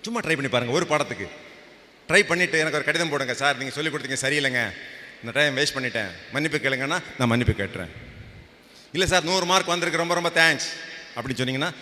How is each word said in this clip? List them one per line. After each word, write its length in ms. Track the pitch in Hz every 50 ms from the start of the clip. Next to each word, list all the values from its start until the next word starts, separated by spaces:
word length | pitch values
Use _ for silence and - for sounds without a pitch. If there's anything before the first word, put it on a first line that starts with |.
சும்மா 180 | - 214 233 233
ட்ரை 20 |
பண்ணி 260 | 190 175 160 139 139 131
பாருங்க. 260 | 143 123 120 120 127
ஒரு 120 | 170 180
பாடத்துக்கு 420 | - 151 147 143 - 123 92 98 82 - - - - - - - - - - - - - - - -
ட்ரை 140 | 160 196
பண்ணிட்டு 360 | 202 - 170 175 180 156 147 147
எனக்கு 180 | 151 160 139
ஒரு 80 | 151 131
கடிதம் 240 | 147 151 165 170 165
போடுங்க, 260 | 143 143 135 127 123
"சார், 220 | 110 139 143 139
நீங்க 160 | 123 135 135
சொல்லிக் 220 | 120 139 156 160 147
கொடுத்தீங்க 300 | 151 127 131 135 131 -
சரியில்லைங்க, 480 | 131 147 147 143 135 127 123 117 101 87 - - - - - - - - - -
இந்த 80 | 117
டைம் 240 | 110 139 151 147 135
வேஸ்ட் 180 | 127 147 143 -
பண்ணிட்டேன், 360 | 135 131 123 110 117 107 95 87 85 - -
மன்னிப்பு 240 | - 135 151 160 147 139
கேளுங்கன்னா 400 | 110 135 131 127 135 139 165 165 - - - -
நான் 100 | 127 120
மன்னிப்பு 360 | 113 120 123 120 110 - 98
கேட்டுறேன்." 240 | 95 - 92 90 82 - - - - - - - - - - - - - - - - - - - -
"இல்ல 140 | - 160 190
சார், 180 | 170 180 180 151
நூறு 200 | 160 185 190 180
மார்க் 220 | 175 185 190 175
வந்திருக்கு, 400 | 175 170 175 170 175 160 165 170
ரொம்ப 80 | 170 175
ரொம்ப 160 | 175 170 170 170
தேங்க்ஸ்" 340 | 170 165 165 151 135 - - - - - - - - - - -
அப்படின்னு 220 | 120 117 131 131 117
சொன்னீங்கன்னா 320 | 131 123 131 135 147 175 - -